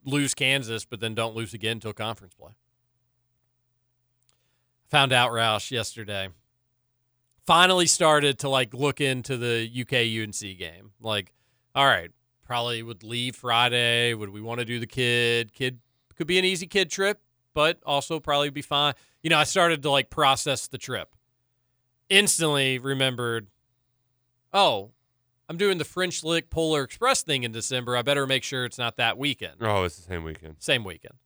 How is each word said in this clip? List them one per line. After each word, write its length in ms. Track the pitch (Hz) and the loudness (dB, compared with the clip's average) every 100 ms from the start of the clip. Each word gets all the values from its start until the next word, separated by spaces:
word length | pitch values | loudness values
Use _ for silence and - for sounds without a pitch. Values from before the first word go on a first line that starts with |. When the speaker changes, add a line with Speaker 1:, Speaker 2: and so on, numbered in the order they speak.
Speaker 1:
lose 300 | 135 147 139 | -2 0 0
Kansas, 540 | - 131 139 113 113 - | 0 2 2 -2 -8 -8
but 140 | 104 | -8
then 140 | 113 | -6
don't 220 | 110 113 113 | -4 -4 -4
lose 160 | 107 | -8
again 260 | 113 110 113 | -6 -6 -6
till 120 | 107 | -8
conference 400 | 104 110 113 90 | -8 -8 -8 -14
play. 200 | _ 73 _ _ _ _ _ _ _ _ _ _ _ _ _ _ _ _ _ _ _ _ _ _ _ _ | _ -20 _ _ _ _ _ _ _ _ _ _ _ _ _ _ _ _ _ _ _ _ _ _ _ _
Found 240 | 147 135 | 2 4
out, 180 | 127 123 | 4 4
Roush, 400 | 117 113 107 - | 4 2 2 -2
yesterday. 580 | 123 104 - 101 101 95 85 _ _ _ _ _ _ _ _ _ _ - | -6 -6 -10 -8 -8 -8 -12 _ _ _ _ _ _ _ _ _ _ 4
Finally 400 | 170 185 185 165 | 6 6 6 2
started 520 | - 165 151 147 131 | 4 4 6 4 0
to, 80 | 139 | 0
like, 260 | 135 117 | 0 0
look 260 | 120 143 - | -2 -2 0
into 360 | 139 127 120 127 | -2 -2 -6 -6
the 300 | 120 117 113 | -2 -2 -4
U 120 | 123 | -8
K 200 | 120 127 | -2 0
U 180 | 117 110 | 0 -2
N 100 | 107 | -6
C 220 | 98 101 | -8 -12
game. 380 | 92 85 85 104 _ | -12 -14 -14 -20 _
Like, 320 | 110 104 90 _ _ _ _ | -6 -4 -6 _ _ _ _
all 120 | 135 135 | 2 4
right, 240 | 101 85 _ _ _ | 4 -2 _ _ _
probably 380 | - 123 120 117 | -6 -4 -4 -6
would 200 | 113 110 | -10 -16
leave 340 | 110 120 123 - | -8 -6 -6 -6
Friday. 800 | 123 117 120 120 120 117 120 | 0 2 4 2 2 2 0
Would 160 | 113 104 | -2 -8
we 100 | 104 | -10
wanna 240 | 110 120 | -8 -6
do 160 | 117 120 | -6 -6
the 60 | 113 | -6
kid? 680 | 131 123 120 117 117 113 | -2 0 2 2 0 -2
Kid 260 | _ 131 123 _ _ _ _ | _ -6 -6 _ _ _ _
could 100 | 165 | 0
be 120 | 185 | 2
an 60 | |
easy 220 | 185 185 180 | 2 -2 -2
kid 240 | 196 180 | -2 0
trip, 300 | - 196 208 _ _ _ | 0 -2 -2 _ _ _
but 240 | 151 156 175 - | 0 2 0 -2
also 320 | 139 - 160 | -2 -2 -6
probably 300 | - 143 143 | -2 0 0
be 120 | 143 | -6
fine. 320 | - 143 147 - _ _ | -4 0 0 -2 _ _
You 80 | 160 | 0
know, 80 | 160 | 2
I 60 | |
started 380 | 151 190 170 156 | 2 4 2 2
to, 80 | 143 | 2
like, 200 | 139 - | 0 0
process 560 | - 143 131 151 131 - | 2 4 4 0 -4 -6
the 100 | 127 | -12
trip. 360 | - 113 78 _ _ _ _ _ _ _ _ _ _ | -8 -8 -10 _ _ _ _ _ _ _ _ _ _
Instantly 720 | 196 208 - 160 143 135 127 | 4 4 2 2 2 2 0
remembered, 680 | 131 135 131 123 120 113 101 _ _ _ _ _ _ _ _ _ _ | -2 0 0 0 -2 -4 -6 _ _ _ _ _ _ _ _ _ _
"Oh, 380 | 196 180 107 107 _ _ _ _ _ - | 2 4 2 -6 _ _ _ _ _ -14
I'm 80 | 165 | -2
doing 220 | 202 180 | 0 0
the 60 | |
French 400 | 143 180 185 - | -4 -4 -4 -4
Lick 260 | 156 165 160 | -2 -2 -2
Polar 320 | 165 160 151 | -2 2 0
Express 400 | 131 - 247 262 | -2 -2 0 0
thing 220 | 160 135 | 0 -2
in 80 | 120 | -2
December. 440 | 113 - 127 120 123 | -6 -4 -4 -2 0
I 60 | |
better 240 | 120 143 135 | 2 0 2
make 160 | 131 | -2
sure 220 | - 131 | -2 -6
it's 140 | 123 - | -6 -4
not 180 | 120 - | -6 0
that 200 | 117 107 | -2 0
weekend." 400 | 143 127 90 82 | -4 -4 -10 -4
Speaker 2:
Oh, 240 | 113 104 | 0 2
it's 120 | 90 - | 0 -4
the 60 | |
same 220 | 85 87 | -10 -8
weekend. 320 | 80 78 80 80 | -8 -12 -16 -10
Speaker 1:
Same 240 | - 131 | -2 -2
weekend. 300 | 98 80 - - | -2 -14 -18 -20